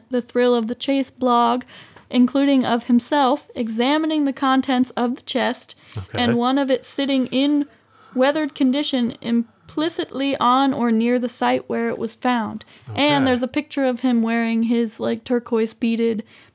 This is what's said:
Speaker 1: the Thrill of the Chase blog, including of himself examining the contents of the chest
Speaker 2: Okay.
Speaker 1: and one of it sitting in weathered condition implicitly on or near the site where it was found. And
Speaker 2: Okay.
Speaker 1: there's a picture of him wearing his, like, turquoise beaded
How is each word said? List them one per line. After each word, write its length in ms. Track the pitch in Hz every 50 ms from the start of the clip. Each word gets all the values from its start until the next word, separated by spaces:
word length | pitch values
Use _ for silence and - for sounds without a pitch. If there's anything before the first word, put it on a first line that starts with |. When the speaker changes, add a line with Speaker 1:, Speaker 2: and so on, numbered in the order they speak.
| - _
Speaker 1:
the 120 | 254 247
Thrill 340 | 240 - - 247 247 247 247
of 120 | 240 226 220
the 80 | 247
Chase 340 | - - - 277 277 269 262
blog, 540 | - - 254 247 240 240 240 233 240 254 254 - - - - - - - - _
including 560 | - 247 247 247 - 277 277 285 277 262 247
of 200 | - 226 240 233
himself 600 | - 240 240 - - 302 294 277 247 277 294 - - -
examining 680 | - 240 220 220 220 240 262 294 311 320 311 320 311 285
the 80 | 277 262
contents 560 | - 285 269 262 262 262 - 269 247 254 -
of 240 | - - 233 247 247
the 60 | -
chest 540 | - - - 247 220 214 247 - - - - - _ - - -
Speaker 2:
Okay. 220 | 92 - - -
Speaker 1:
and 180 | 247 233 233 240
one 200 | 240 247 262 277
of 120 | 277 262
it 140 | 269 - -
sitting 420 | - - - 277 262 277 262 254 -
in 380 | - 254 269 294 294 294 285 - - _ _ _ _ _ - - -
weathered 400 | 247 254 277 294 311 311 285 -
condition 600 | - 285 254 254 285 294 - - 262 240 233 - -
implicitly 1160 | - 233 233 233 233 - _ _ _ - - - 302 339 - - 330 - - 262 269 277 269 -
on 360 | - 240 247 262 277 277 262
or 180 | - 233 240
near 280 | 226 220 226 240 247 254
the 100 | 233 240
site 400 | - - 254 240 254 262 - -
where 200 | - 233 233 233
it 80 | - -
was 140 | - 220 -
found. 520 | - - 254 247 240 220 208 214 214 - - - - _ - 107
And 280 | - 269 294 294 277 269
Speaker 2:
Okay. 20 |
Speaker 1:
there's 180 | 262 254 240 247
a 40 | 247
picture 380 | - 302 294 - - 285 277
of 140 | 262 247 233
him 220 | - 262 247 233 226
wearing 400 | 226 226 233 233 226 226 226 226
his, 360 | 226 240 233 233 220 214 -
like, 240 | 226 233 233 226 -
turquoise 500 | - 247 240 233 - 247 220 220 220 -
beaded 480 | - - 226 226 220 233 233 226 202 - - - - - _ _